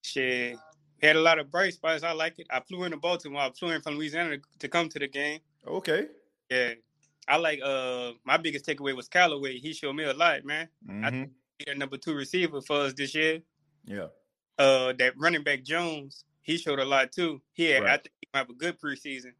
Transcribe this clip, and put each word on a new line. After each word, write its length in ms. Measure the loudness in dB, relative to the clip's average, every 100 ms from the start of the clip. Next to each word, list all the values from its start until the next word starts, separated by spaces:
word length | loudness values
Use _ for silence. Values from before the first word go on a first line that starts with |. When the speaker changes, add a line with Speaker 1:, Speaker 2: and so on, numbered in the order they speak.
Speaker 1:
Shit. 540 | -4 -2 0 0 -2 -6 -18 _ _ _
We 60 | 6
had 100 | 8
a 40 |
lot 180 | 6 6
of 120 | 2
bright 220 | 0 0
spots. 300 | 0 -2 0
I 100 | -2
like 260 | -2 -4 -4
it. 80 | -6
I 120 | -6
flew 220 | -6 -6
into 140 | -6 -2
Baltimore. 440 | -2 -2 -4 -4
I 100 | -4
flew 180 | -2 -4
in 100 | -4
from 140 | -4 -6
Louisiana 400 | -4 -2 -4 -4
to, 60 | _ _
to 80 | -2
come 220 | 0 0
to 100 | -4
the 80 | -6
game. 320 | -4 -4 -4 _ _ -8
Speaker 2:
Okay. 400 | -4 0 0 -2 -10 _ _ _
Speaker 1:
Yeah. 240 | 0 0 -4 _ _ _ _ 0
I 100 | 2
like, 220 | 2 0
uh, 480 | -2 -2 -2 -4 -6 -10
my 140 | 2 2
biggest 280 | 2 -4 -4
takeaway 300 | -4 -4 -4
was 120 | -2
Callaway. 500 | 4 4 4 -4 -6
He 160 | -10
showed 200 | -8 -6
me 100 | -4
a 100 | -4
lot, 320 | 2 4 2 -4
man. 220 | -8 -8 _ -12
I 40 |
Speaker 2:
Mm-hmm. 180 | -4 -4
Speaker 1:
think 220 | -4 -8 _ _ _
he's 180 | -10 -6
a 20 |
number 200 | -6 -6
two 160 | -6
receiver 480 | -6 -2 -2 -2 -4
for 200 | -2 0
us 120 | 0
this 220 | -2 -4 0
year. 240 | 0 0 _ _ _ _ -12
Speaker 2:
Yeah. 220 | -10 -10 _ _ _ _ 4
Speaker 1:
Uh, 360 | 6 6 2 2
that 140 | 2 4
running 260 | 0 0
back 200 | -2 -2
Jones, 600 | -2 -4 -2 -6 -12 -20 _ _
he 140 | -6 -4
showed 220 | -2 -2
a 60 | 2
lot 260 | 2 2
too. 300 | 0 -4 -4 _
He 120 | -2 4
had, 120 | 4
Speaker 2:
Right. 80 | 4
Speaker 1:
I 20 | 2
think 140 | 0 _
he 60 | -6
might 60 | -4
have 80 | -4
a 40 |
good 260 | -6 -6 -4
preseason. 540 | -8 -8 -10 -12 -14